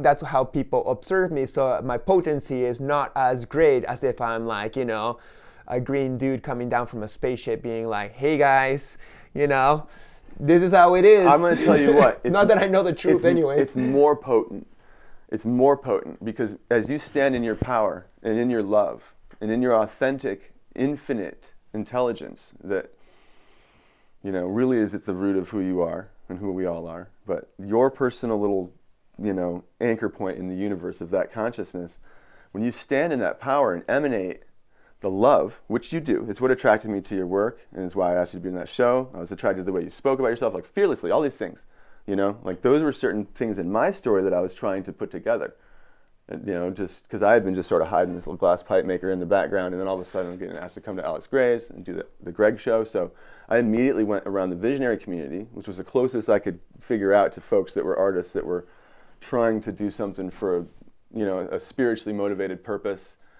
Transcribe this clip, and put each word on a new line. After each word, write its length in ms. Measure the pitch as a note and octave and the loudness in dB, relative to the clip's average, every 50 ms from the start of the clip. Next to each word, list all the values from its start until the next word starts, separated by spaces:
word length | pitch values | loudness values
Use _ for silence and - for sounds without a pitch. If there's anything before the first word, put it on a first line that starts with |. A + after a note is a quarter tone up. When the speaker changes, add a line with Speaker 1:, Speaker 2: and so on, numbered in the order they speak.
| C#3+ | 2
Speaker 1:
that's 180 | D3 C#3+ - | 2 2 2
how 220 | - B2 C#3 C3 C3 | -2 -2 0 0 0
people 440 | B2+ - D3 B2+ - - B2 - | 0 -2 -4 -4 -2 -2 -2 0
observe 440 | - B2+ B2+ - - F#3+ F#3+ F3+ F3+ | -2 -4 -4 -4 -2 0 0 0 0
me. 160 | D#3+ C#3 C3 | 0 -4 -4
So 340 | B2 - C#3+ C3+ C3 A#2+ - A#2 | -2 -2 0 0 0 0 -2 -2
my 140 | C3 B2 | -4 -6
potency 680 | A#2+ - - F#3+ F3+ E3 D#3+ D3+ C#3 - - C3+ B2+ B2+ | -4 0 2 2 2 2 0 -2 -4 -4 -6 -4 -2 -2
is 140 | B2 A#2+ A#2 | -2 -2 -4
not 320 | C3+ C#3 D3 D3 C3+ - - | -4 -2 0 -2 -2 -2 -2
as 300 | C3+ C3 B2+ B2+ B2 A#2 | 0 0 0 0 -2 -6
great 380 | - - D#3 E3 D3+ C3+ B2 - | -4 2 4 4 6 4 4 0
as 180 | - B2 B2 C#3 | -2 -6 -2 -2
if 180 | B2+ A#2 - | -4 -2 -2
I'm, 240 | B2 A2+ A2+ A2+ A2+ | -4 -4 -2 -4 -4
like, 300 | A2+ A2 G2+ G#2 A2 A2 | -4 -4 -4 -6 -6 -4
you 100 | C3 B2+ | -4 -4
know, 320 | A#2+ A2 G#2+ A2 A#2 A#2 - - - - - - - - - - | -2 -2 -2 -2 -4 -6 -8 -14 -20 -20 -20 -20 -20 -20 -20 -10
a 120 | - - B2+ | -6 -6 -6
green 400 | B2 - C3+ C#3 C3+ C3 B2+ A#2 | -4 -2 -2 -2 -2 -2 -4 -2
dude 240 | C3 C3+ C3+ A#2 - | -2 -2 -4 -4 -6
coming 260 | D3 B2+ A#2+ B2 B2 | -8 -6 -6 -4 -2
down 160 | A#2+ A#2+ A#2+ | -2 -4 -4
from 160 | A2+ - A2+ | -4 -8 -10
a 60 | G#2 | -10
spaceship 560 | G#2+ - - - B2+ B2+ - - B2 A2+ A2 - | -10 -10 -6 -4 -4 -4 -4 -6 -6 -6 -6 -6
being 240 | A#2 A2+ A2+ A2+ | -8 -6 -6 -6
like, 240 | A2+ G#2+ G#2 G2+ G#2 A2 | -6 -6 -6 -6 -8 -8
"Hey 240 | C3 C3+ D3+ D#3 | -2 0 0 2
guys, 600 | C#3 C#3+ C#3 C3+ C3+ C3+ C3+ C3 - - - - - - - - - - - - | 4 4 4 4 4 4 2 0 -4 -6 -12 -16 -18 -20 -20 -20 -20 -20 -8 -2
you 140 | - D3 | 0 2
know, 400 | C#3+ C#3 C3+ C3 C#3 D3+ D3+ D3 - - - - - - - - - - - | 2 4 4 4 4 4 2 -2 -10 -16 -20 -20 -20 -20 -20 -20 -18 -12 -2
this 220 | C#3+ C#3+ E3+ F3 | 4 6 6 6
is 100 | F3+ F3+ | 6 6
how 220 | F#3 F#3 F3 F3 F3+ | 8 8 8 8 8
it 100 | F#3 F#3 | 8 10
is." 220 | G#3 G#3+ G3+ F#3 | 10 10 10 10
Speaker 2:
I'm 160 | E3+ C#3+ D#3 | 8 8 8
gonna 140 | E3+ F3 E3 | 6 4 4
tell 240 | - D#3+ - - D3 | 4 4 4 6 6
you 140 | C#3+ C#3+ C#3+ | 6 8 8
what, 300 | D3 C#3 A#2+ - - - | 8 8 6 6 2 0
Speaker 1:
<laughs> 40 | B2+ | 2
Not 140 | F3 G3+ - | 4 4 6
Speaker 2:
it's, 100 | - G#3+ | 6 6
Speaker 1:
that 80 | F#3+ | 4
I 60 | G3 | 4
know 160 | G3 F#3+ F#3+ G3 | 4 2 2 2
the 100 | F3+ D#3 | 2 -2
truth 240 | - - F3+ F#3 | 0 2 2 4
Speaker 2:
it's, 60 | F3 - | 4 4
Speaker 1:
anyways. 340 | E3+ F3 E3+ D#3+ C3+ C#3 D3 | 4 4 4 2 2 2 2
Speaker 2:
it's 160 | C#3 C3+ - | 0 0 0
more 400 | B2+ B2+ B2+ C3+ C#3 C#3+ D3 D3 | -2 0 2 6 6 6 6 6
potent. 520 | C#3+ - C3+ B2 A2 - - G2+ G2 - - - - - - - - - - - - - - | 2 0 2 2 2 2 0 -8 -14 -14 -16 -20 -20 -20 -20 -20 -20 -20 -20 -20 -18 -12 -8
It's 160 | - A2 - | -8 -6 -2
more 300 | A2+ B2 B2 B2+ C#3 C#3+ | 0 2 4 6 4 4
potent 480 | C#3 - C3 G2+ - - D2 D2+ - F#2+ | 2 0 -2 -2 -2 -2 -6 -14 -10 -10
because 340 | A2 G#2+ - G#2+ G#2+ G2+ - _ - | -8 -4 -4 -4 -4 -6 -8 _ 0
as 220 | A#2+ A#2 G#2 G#2+ | 2 2 2 0
you 80 | C#3+ D3 | -4 -6
stand 360 | - - - C#3+ C3+ C#3 C3 | -6 -4 -2 0 2 2 2
in 80 | A#2+ A#2 | 0 -2
your 120 | A2+ G#2+ | -2 -2
power 500 | - - B2+ B2 A2+ G#2+ F#2+ D#2+ F2+ - _ _ _ | -2 -2 0 0 0 0 0 -2 -6 -14 _ _ _
and 160 | - A2+ G#2+ | -4 -2 0
in 140 | A#2 A#2+ B2+ | 0 0 0
your 120 | A#2+ A2+ G2+ | 0 0 0
love 520 | F#2+ G#2 G#2 G2+ D#2 A#1+ A#1 - - - - - - - - | 2 2 2 2 0 -2 -10 -16 -20 -20 -20 -20 -20 -14 -8
and 80 | G#2+ G#2+ | -4 -2
in 120 | A2+ B2 B2+ | -2 0 2
your 100 | B2+ A#2 | 4 4
authentic, 800 | A2 G#2+ G#2+ - - C3+ C3 C#3 C3 C#3 B2 G2+ G3 - - - - _ _ - | 2 2 0 -2 -2 -2 -2 -2 -2 -4 -6 -6 -8 -12 -20 -20 -20 _ _ -6
infinite 680 | - B2+ C#3+ D3 C3+ - - C3 A2 F#2 C#2+ - - - - - - _ _ - | -2 -2 -2 -2 -4 -6 -6 -6 -4 -6 -8 -10 -16 -20 -20 -20 -20 _ _ -10
intelligence 800 | A2 G2+ - - B2 B2+ A#2+ A2+ - - G1+ - - - - - - - | -10 -8 -4 -2 -2 0 -2 -2 -6 -10 -16 -16 -20 -20 -20 -20 -14 -8
that, 280 | F#2+ G2 F#2 - - - _ - - _ _ _ _ - - _ _ _ _ _ _ _ _ _ _ _ _ _ _ _ - - | -4 -4 -4 -6 -8 -18 _ -20 -20 _ _ _ _ -20 -20 _ _ _ _ _ _ _ _ _ _ _ _ _ _ _ -12 -8
you 80 | G2 | -6
know, 140 | F#2+ F2+ F2+ | -4 -4 -4
really 320 | F2+ G2+ A#2 B2+ B2+ B2+ | -2 -2 0 0 2 2
is 160 | A#2 G#2+ G2 G2+ | 2 0 0 -4
at 120 | G2+ - | -8 -8
the 80 | - F#2 | -6 -6
root 240 | F2+ G2 G2 G2 | -2 -2 0 0
of 120 | F#2+ F2+ - | -2 -2 -4
who 100 | A2 G#2 | -4 -4
you 220 | F#2 F#2 F#2 F2+ | -2 -2 0 0
are 280 | E2+ E2 E2 F2 G2 - - - - - | -2 -2 -4 -8 -12 -14 -20 -20 -16 -14
and 100 | F#2 F#2 | -12 -8
who 120 | G#2 G2 | -6 -6
we 140 | F2+ F#2 F#2 | -4 -4 -4
all 220 | F2+ E2+ E2 E2+ | -4 -4 -6 -8
are, 220 | E2 E2 F2 F2+ G2+ _ _ - | -12 -12 -14 -16 -18 _ _ -8
but 240 | G2+ F2+ D2+ - _ _ - F#2+ | -6 -6 -6 -8 _ _ -14 -6
your 280 | G2+ G#2+ A2+ C3 C3+ | 0 2 2 2 2
personal 480 | C3+ - C#3 B2+ A#2+ - - A#2 A2 G#2 | 2 0 -4 -4 -4 -4 -6 -4 -2 -2
little, 320 | G#2 G2+ G2+ F#2+ F2+ F2+ - - _ _ _ _ _ _ _ - | 0 0 -2 -2 -4 -6 -12 -20 _ _ _ _ _ _ _ -6
you 120 | G2 G#2 F#2+ | -4 -4 -2
know, 300 | F#2 F2+ F2 F2 F2+ - _ _ - | -2 -2 -4 -6 -8 -12 _ _ -4
anchor 260 | A#2+ A#2+ A2+ A2 A#2+ G2+ | -2 -2 0 -2 -4 -6
point 280 | - - G#2+ F#2 - | -6 -6 -8 -8 -6
in 100 | - F#2 | -8 -8
the 80 | F#2 F#2 | -8 -6
universe 460 | F#2 G2+ G#2 G2+ E2+ E2+ F2+ - - | -6 -6 -6 -6 -6 -8 -10 -10 -10
of 80 | F2+ E2 | -8 -4
that 200 | F#2 F#2 - - | -2 -2 -2 -4
consciousness, 680 | - A2+ A2 A#2+ A#2+ - F#2 - - F2+ F2 E2+ - - - - - - _ - - - - _ - | -6 -6 -6 -6 -6 -8 -12 -10 -10 -12 -12 -12 -14 -20 -20 -20 -20 -20 _ -20 -20 -20 -20 _ -8
when 100 | G2 A2 | -4 -4
you 80 | B2 | -4
stand 400 | A#2 - - - - C3+ D#3+ E3+ | -6 -6 -6 -2 0 0 0 0
in 80 | D3+ B2 | -2 -2
that 200 | G2+ D#2+ - - | -2 -2 -4 -4
power 340 | - C3+ F3 D3 C3+ G#2 F2 | -4 -2 0 0 0 0 -2
and 100 | F2 - - | -4 -4 -2
emanate 540 | A#2 C#3 D3+ C#3 A#2+ G2+ F#2 F2+ - - - - - - _ _ _ _ _ _ - - | -2 0 0 -2 -2 -2 -4 -6 -8 -12 -16 -20 -20 -20 _ _ _ _ _ _ -16 -8
the 80 | - F#2+ | -6 -4
love, 520 | F#2+ G2 A2+ C#3 C#3+ F#2 D#2+ G#2+ - - - | 0 4 4 6 6 6 4 0 -6 -12 -8
which 240 | - G#2+ B2 - - | -4 -4 -4 -4 -4
you 80 | D#3+ E3 | -8 -6
do, 260 | D3+ D3 G2+ - - A#2 | -2 -2 -2 -2 -2 -6
it's 100 | G2 - | -6 -2
what 120 | B2+ C3 | 2 2
attracted 380 | B2+ B2 - B2 G#2+ A2 - A2 | 2 2 4 4 4 2 2 -4
me 120 | G#2 G2 | -6 -6
to 140 | F#2 - G#2+ | -6 -6 -6
your 120 | F#2+ F#2 | -4 -4
work, 320 | F2 F#2 G2 G#2 A#2+ A#2+ - - - - | -2 0 0 0 -2 -4 -10 -20 -16 -12
and 120 | - F#2 | -10 -10
it's 100 | F2 E2+ | -6 -2
why 180 | G2 F2+ F2 F2 | -2 0 0 2
I 20 | |
asked 180 | F2+ F2 E2+ - | 0 -2 -2 -6
you 60 | F#2 | -10
to 40 | F2 | -10
be 60 | F#2 | -8
in 60 | F#2 | -8
that 140 | F2+ - - | -8 -10 -8
show. 400 | - - B2 A#2+ B2 C3 C3 C3 - | -2 0 2 2 2 0 -2 -6 -10
I 60 | F2 | -12
was 120 | F2 F2+ G2 | -12 -12 -8
attracted 280 | E2+ - G#2+ F#2 F2+ | -4 -2 -2 -2 -2
to 40 | F2+ | -4
the 80 | F#2+ F#2 | -4 -4
way 100 | F2+ E2 | -4 -6
you 60 | D2+ | -6
spoke 300 | - - - C#3 C3+ C3 | -8 -4 0 0 0 0
about 100 | C3 A#2 | 0 -2
yourself, 240 | A#2 A#2 B2+ A2 G2+ | -2 0 -2 -4 -4
like, 120 | F2 - | -4 -10
fearlessly, 460 | - - G3 G3+ F3+ B2+ - - E2+ | -6 -2 0 0 0 0 -2 -2 0
all 100 | G2 C#3 | 0 0
these 140 | D3+ C3+ - | 0 -2 -4
things, 300 | - G#2 E2+ - - - - - - - - - - - | -6 -10 -12 -12 -16 -20 -20 -20 -20 -20 -20 -20 -16 -8
you 80 | - G2 | -4 -2
know? 220 | G2 G2 G2+ G#2 A#2 - | 0 0 -2 -2 -4 -8
Like, 180 | F#2+ F2+ - | -8 -6 0
those 200 | - B2 C#3 D3+ | 2 2 4 4
were 120 | D#3+ D3 B2+ | 2 0 -4
certain 320 | - - A2+ F2+ G#2+ G2+ | -2 -4 -4 -2 -4 -8
things 320 | - - - B2 A2 G2+ | -8 -6 -6 -4 -4 -4
in 120 | G2 E2+ F2 | -4 -4 -2
my 220 | G2+ A2 C#3 F#3 | 0 0 0 0
story 320 | F#3+ - - B2+ G#2 F#2+ F#2+ | -2 -2 0 0 2 2 2
that 100 | F#2+ F2+ | 2 0
I 60 | F2+ | 0
was 140 | F#2 F#2 - | -2 -4 -6
trying 300 | - - G#2 F#2+ F#2+ F2+ | -6 -6 -4 -4 -6 -8
to 80 | F#2+ E2 | -10 -10
put 180 | - A2 - | -10 -10 -10
together. 420 | - F2 E2+ G#2+ A#2 G#2 C#2+ - - _ _ _ - - - - - _ _ _ _ _ _ - | -10 -8 -4 -2 -2 -2 -4 -10 -12 _ _ _ -20 -20 -20 -20 -20 _ _ _ _ _ _ -14
And, 180 | - - G2+ | -14 -10 -8
you 60 | G2+ F#2 | -6 -6
know, 160 | F2 F2 F#2 | -4 -4 -6
just 360 | F#2+ G2+ G2 F2 - - _ - | -6 -6 -10 -10 -12 -18 _ -10
'cause 120 | - G2 | -4 2
I 120 | G#2 G2+ A#2 | 4 6 6
had 100 | A#2 G2 | 4 4
been 100 | F#2+ F#2 | 0 -4
just 140 | F#2 F2 | -4 -2
sort 140 | - G2 E2 | 0 2 2
of 80 | D#2+ E2 | 2 2
hiding 260 | F#2+ F2 F2+ F2 E2+ | 2 0 0 0 -4
this 100 | F2 - | -8 -10
little 120 | - F2 | -10 -6
glass 260 | F2+ G2 F2+ F2+ F2+ - | 0 2 2 2 0 -2
pipe 220 | - G#2 F#2+ - | 0 0 0 0
maker 260 | F#2 F#2 F2 - F#2+ | 0 -4 -4 -4 -4
in 80 | F#2+ F2+ | -4 -4
the 60 | F2 | -2
background, 480 | E2+ G2 F#2+ E2+ D2+ F#2+ G2 F#2 F2+ F2+ | 0 0 0 0 0 -2 -4 -4 -4 -6
and 80 | F2+ | -6
then 80 | F#2+ F#2+ | -6 -6
all 60 | F#2+ | -6
of 60 | F#2 | -6
a 40 | F2+ | -8
sudden 260 | - - F#2+ F2+ F2 | -8 -8 -8 -8 -8
I'm 60 | F2+ | -10
getting 180 | F2+ F#2+ F2 F2 | -12 -12 -12 -12
asked 200 | D#2 F2 F2+ - | -12 -14 -14 -16
to 60 | G2 | -16
come 140 | - A2 F#2+ | -14 -12 -10
to 100 | F#2 D2+ | -8 -6
Alex 220 | D#2+ D#2+ C#2+ - | -6 -8 -8 -8
Gray's 420 | - C#3 C3+ B2+ B2 A#2+ A#2 A2+ - | -4 0 0 2 2 0 0 -4 -12
and 140 | - - F2+ | -18 -16 -12
do 100 | F#2 F2 | -12 -10
the, 120 | F2 F2 - - - | -10 -12 -14 -16 -18
the 100 | - F2+ | -16 -8
Greg 260 | E2 - G#2+ G#2+ B2 | 0 2 2 2 2
Show. 280 | - - B2+ A2+ A2+ A2 | 0 -2 -2 0 0 -2
So 260 | - - G2 F2 E2+ - - - - - - - - | -2 -4 -4 -4 -4 -8 -16 -20 -20 -20 -14 -6 0
I 80 | A2 | 0
immediately 480 | A#2+ A#2 G#2+ A2 A#2 B2+ C#3 B2 G2 A2 | 2 2 2 2 2 2 2 2 0 0
went 200 | G#2 G#2 G2 - | 0 -2 -4 -4
around 240 | - G2 G2 F#2 F#2 | -4 -4 -4 -4 -4
the 60 | F2+ | -4
visionary 420 | F2 G2 A#2+ C#3 C#3 C3+ B2 A2 | -4 -2 -2 -2 -2 -2 -2 -2
community, 500 | - - G2 F2+ E2+ D2+ C2 D2+ F#2+ A2 A#2+ | -4 -6 -10 -10 -8 -8 -8 -10 -10 -12 -12
which 160 | A#2 - G2 | -16 -16 -14
was 80 | G#2+ F2+ | -14 -12
the 60 | F2+ F#2 | -12 -10
closest 460 | - - B2 B2+ B2+ B2+ A#2 G#2 - | -2 0 0 0 0 0 -2 0 2
I 100 | G#2 G2+ | 2 2
could 200 | - G2+ E2+ - - - - - | 2 -2 -6 -8 -12 -20 -20 -14
figure 340 | - - B2 G#2+ G2 G2 G2 | -6 -4 -2 0 4 4 6
out 200 | G#2 G2 - - | 6 4 2 0
to 80 | - | -6
folks 320 | - - A2+ G2+ F2+ - - | -4 0 2 2 0 0 -4
that 100 | G2 C#2 | -4 -2
were 140 | F2 - - | -2 0 0
artists 320 | F#2+ G2 F#2+ F2+ E2+ - - | 0 0 0 -2 -4 -4 -6
that 120 | G2 - | -6 -4
were 200 | D#2+ F2 F2 - - - - - _ - - - - - - | -4 -6 -6 -6 -10 -20 -20 -20 _ -20 -20 -20 -20 -20 -20
trying 400 | - - C#3 A#2+ A#2 A2+ A2 G#2+ | -10 -4 -2 0 2 2 0 -2
to 120 | - A2 F#2+ | -4 -8 -8
do 160 | - G#2 G2+ | -6 -6 -6
something 400 | G2 - G#2+ G2 F2+ - F#2 F#2 | -6 -6 -8 -8 -6 -8 -10 -10
for, 360 | - - G#2+ F#2+ F2+ F2 F2 - - - - - - - _ _ - | -8 -4 -2 -2 -2 -2 -4 -6 -16 -20 -20 -20 -20 -20 _ _ -6
you 120 | A2 G#2 | -4 -4
know, 140 | G2 F#2+ F#2 F2+ - | -2 -2 -4 -4 -6
a 80 | - F#2 | -8 -10
spiritually 580 | - - - - B2+ A#2+ A2+ A2 - G#2 G#2+ | -10 -8 -4 -2 0 0 0 -2 -6 -8 -6
motivated 460 | G2+ G2+ G2+ G2+ F#2 G2 F#2 F#2 F2+ - | -4 -4 -4 -4 -4 -6 -6 -6 -10 -8
purpose 540 | - G#2 G2 - G#2 G2 F#2 - - - _ - - _ | -8 -8 -6 -6 -6 -8 -8 -12 -20 -20 _ -20 -20 _